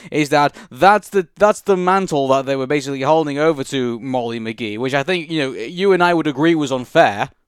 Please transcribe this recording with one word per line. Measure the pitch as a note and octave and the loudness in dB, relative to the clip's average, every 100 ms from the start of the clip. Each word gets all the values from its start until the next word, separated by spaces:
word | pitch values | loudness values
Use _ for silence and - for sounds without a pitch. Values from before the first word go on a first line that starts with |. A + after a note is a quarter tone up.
| - | -6
is | D3+ C#3+ | -4 0
that | D3 C#3+ - - | 2 2 -2 -16
that's | B2 F#3 G#3 - | 2 4 4 2
the, | G3 E3+ - | -4 -4 0
that's | G#3 G#3+ | 0 0
the | - F#3 | -2 0
mantle | F3+ F#3+ F#3 D3 C3+ | 2 0 0 -2 2
that | C3+ C3+ | 0 0
they | C3+ | -4
were | C3 | -2
basically | D3 C3+ C3+ | -2 -2 -4
holding | C3+ D#3+ D3+ C#3+ | 0 0 0 0
over | D#3 C#3+ C3 | 0 0 -4
to | C#3 B2 A#2 | -4 -2 -4
Molly | C3 B2+ A#2 A#2 | -6 -4 -4 -6
McGee, | A2+ A2+ A2 G#2+ | -8 -8 -8 -4
which | C3 | -2
I | C#3 | -2
think, | C#3 F3+ D3+ | -2 -4 -4
you | D#3+ | -4
know, | C3+ | -4
you | F#2+ A#2 F3 G3 | -6 -10 -2 2
and | F3+ | 4
I | F3 | 4
would | E3+ D3+ | 2 0
agree | C3 E3 D#3+ | 0 2 2
was | C#3 | 0
unfair. | C3 B2 E3 C3+ G2+ C3+ _ | -4 0 4 4 2 -6 _